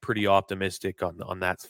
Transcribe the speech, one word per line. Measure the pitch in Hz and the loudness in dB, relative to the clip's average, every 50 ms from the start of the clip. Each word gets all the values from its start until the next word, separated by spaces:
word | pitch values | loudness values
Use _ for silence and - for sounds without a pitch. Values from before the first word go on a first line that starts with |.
pretty | - - 113 107 101 | -6 -4 -2 0 4
optimistic | 98 98 98 95 - 95 95 98 92 - - - 95 - - | 4 6 4 4 2 -2 -4 -2 -4 -4 -4 -6 -6 -4 -4
on, | 95 87 80 95 | -4 -6 -6 -8
on | - - 92 92 | -10 -10 -6 -2
that, | 92 90 92 - - | 0 0 0 -2 -6